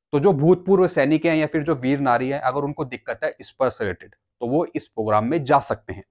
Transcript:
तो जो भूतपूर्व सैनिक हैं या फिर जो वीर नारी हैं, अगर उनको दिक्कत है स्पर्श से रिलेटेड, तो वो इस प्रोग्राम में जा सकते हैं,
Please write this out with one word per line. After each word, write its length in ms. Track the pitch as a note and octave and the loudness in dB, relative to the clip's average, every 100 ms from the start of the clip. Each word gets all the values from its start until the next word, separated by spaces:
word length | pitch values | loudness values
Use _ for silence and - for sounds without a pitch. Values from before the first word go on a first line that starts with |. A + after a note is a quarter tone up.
| _ | _
तो 80 | C#3+ | 2
जो 120 | F#3+ | 2
भूतपूर्व 540 | C#3+ D#3+ F3+ F#3 F#3+ F3 | 4 4 4 4 4 4
सैनिक 380 | D#3 C#3 D#3 | 2 2 2
हैं 120 | E3 D#3 | 2 0
या 100 | D3+ | 0
फिर 160 | D#3+ | -2
जो 120 | D3 | -2
वीर 260 | C#3 B2+ C#3 | -2 0 0
नारी 280 | C3 A#2+ C3 | 2 0 0
हैं, 120 | C#3 | -2
अगर 200 | B2+ C#3 | -4 -4
उनको 240 | C#3+ D3 | -6 -6
दिक्कत 360 | C3 B2 - A2+ | -10 -10 -10 -6
है 100 | D#3 - | -8 -8
स्पर्श 360 | - - B2+ - | -18 -4 -2 -2
से 60 | |
रिलेटेड, 300 | G#2 F2 - _ _ _ | -6 -6 -14 _ _ _
तो 60 | A#2+ | -2
वो 200 | D3+ D#3+ D3+ | -2 -2 -6
इस 120 | - | -8
प्रोग्राम 360 | - G#2+ G#2+ | -6 0 0
में 200 | A#2 E3 | 0 -2
जा 140 | C3+ - | 0 0
सकते 320 | - A2+ - | 0 -8 -8
हैं, 120 | F#2+ - | -16 -18